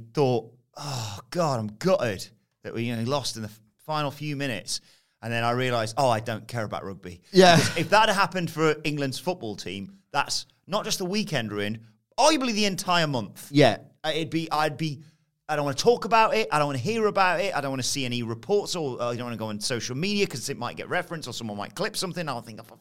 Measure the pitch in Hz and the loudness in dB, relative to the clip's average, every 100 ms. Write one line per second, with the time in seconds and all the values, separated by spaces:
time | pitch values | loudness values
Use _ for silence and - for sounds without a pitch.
0 | 113 - 135 120 - _ _ - 147 131 | -6 0 2 2 -2 _ _ -14 -8 -6
1 | 110 101 - 170 165 127 107 104 180 185 | -8 -12 -8 -2 0 0 -4 -2 2 2
2 | 117 95 - _ _ _ 107 - 120 117 | 2 -2 -8 _ _ _ -10 -6 -4 -2
3 | 113 143 131 113 110 - _ _ - 151 | -2 -2 -4 -8 -12 -12 _ _ -6 -4
4 | 147 - 151 139 139 104 - - - _ | -4 -6 -8 -4 -4 -6 -6 -10 -10 _
5 | _ _ 113 117 117 120 127 120 110 113 | _ _ -4 0 2 2 2 0 0 2
6 | 135 113 113 110 113 120 107 92 92 95 | 2 2 -2 -8 -6 -6 -4 -6 -8 -12
7 | 90 90 _ 185 185 160 - - 165 196 | -14 -16 _ 8 10 10 6 0 4 6
8 | 220 190 185 185 165 147 160 151 156 147 | 6 4 2 0 -4 2 2 2 -2 -2
9 | 139 127 - 180 110 98 92 98 98 - | -4 -4 -4 -4 -6 -8 -8 -8 -10 -16
10 | _ 143 - - - _ - 196 220 - | _ -2 0 -2 -6 _ -4 -4 -2 -4
11 | 185 208 208 147 110 104 101 113 - _ | -2 -2 0 -2 -2 -2 -4 -4 -10 _
12 | _ - 285 311 254 208 208 175 - 175 | _ 4 4 4 2 0 0 0 0 2
13 | 156 131 101 - - 143 131 98 - _ | 2 0 -4 -12 -2 6 6 6 -8 _
14 | 156 156 160 160 160 151 151 139 160 143 | -4 -2 -2 -4 -2 0 0 -2 -6 -6
15 | - _ _ _ - 151 143 135 - 240 | -14 _ _ _ -4 -2 -2 2 4 4
16 | 226 220 220 220 220 151 147 135 123 226 | 4 4 6 4 2 2 2 0 -2 0
17 | 208 196 185 165 196 143 139 135 123 143 | 2 4 2 2 0 0 -2 -2 -2 -2
18 | 127 120 117 113 117 208 160 175 147 123 | -2 -2 -2 -6 0 0 0 -4 -4 -2
19 | 120 120 120 113 110 104 - 120 104 127 | -4 -2 -6 -6 -6 -4 -2 -4 -4 -4
20 | 190 208 196 135 113 139 120 85 85 160 | -2 0 0 -2 -8 -6 -8 -8 -4 -4
21 | 175 170 127 110 117 104 101 - 196 - | -4 -10 -8 -8 -8 -8 -8 -6 -6 -4
22 | 180 175 160 120 113 110 117 113 | -6 -6 -6 -6 -10 -18 -20 -20